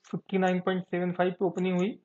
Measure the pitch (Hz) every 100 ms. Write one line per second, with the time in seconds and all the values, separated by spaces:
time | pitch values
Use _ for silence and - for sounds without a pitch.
0 | - 190 - 190 185 180 185 185 180 175
1 | 180 175 180 180 190 - 185 180 190 -